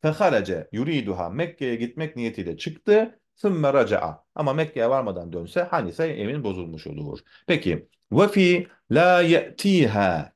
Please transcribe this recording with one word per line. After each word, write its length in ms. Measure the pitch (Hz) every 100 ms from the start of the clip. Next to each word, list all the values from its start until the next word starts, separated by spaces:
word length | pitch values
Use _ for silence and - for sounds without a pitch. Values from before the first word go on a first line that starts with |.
Feharece 640 | 156 156 196 127 92 87 78
yuriduha. 580 | 104 135 156 104 90 85
Mekke'ye 460 | 107 170 165 135 117
gitmek 400 | 117 120 156 127
niyetiyle 400 | 117 110 87 80
çıktı. 640 | - 156 - 208 226 - _
Sümme 380 | _ 208 175 147
raca'a. 520 | 135 110 101 82 - _
Ama 180 | - 151
Mekke'ye 380 | 139 156 143 113
varmadan 420 | 135 117 90 85
dönse 300 | 85 85 -
Hanife 440 | 180 170 98 82 165
yemin 380 | 151 104 147
bozulmuş 420 | 117 92 85 80 78
olur. 320 | 76 73 - _ _ -
Peki. 420 | 160 95 80 - _ _
Ve 160 | 117 202
fi 400 | 208 185 175 180 _ _
la 300 | 127 175 180
ye'tiha. 1120 | 170 165 - - 202 185 123 104 98 82 71